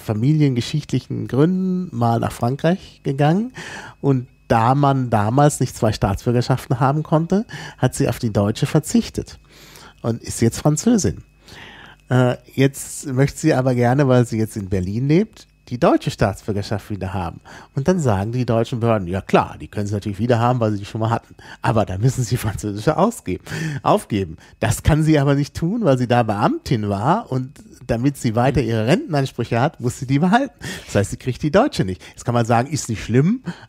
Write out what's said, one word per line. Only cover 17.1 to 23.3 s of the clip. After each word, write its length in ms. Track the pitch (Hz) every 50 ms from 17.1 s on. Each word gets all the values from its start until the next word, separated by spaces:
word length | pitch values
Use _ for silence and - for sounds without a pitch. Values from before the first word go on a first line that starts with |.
| 95
haben. 260 | 98 87 82 - - _ - - - - _ -
Und 140 | 139 135 180
dann 100 | 185 185
sagen 340 | 147 123 101 95 98 110 120
die 120 | 127 123
deutschen 360 | 113 113 113 117 - 131 117
Behörden, 280 | 113 117 113 107 92 85
ja 140 | 92 95 -
klar, 340 | - - 170 107 - - -
die 80 | -
können 200 | - - 107 104
sie 80 | 101 104
natürlich 240 | 101 - 107 98 92
wieder 200 | 113 123 120 113
haben, 220 | 117 123 127 123
weil 120 | 113 107 107
sie 60 | 98
die 40 | 101
schon 160 | - - 110
mal 80 | 110 110
hatten. 260 | 117 - _ _ - _ - - - - -
Aber 240 | 123 113 110 101
da 100 | - 92
müssen 260 | 95 117 135 - - 123
sie 140 | - 123
französische 640 | - - 110 - - - 104 98 104 110 - - -
ausgeben, 440 | 180 233 - - - -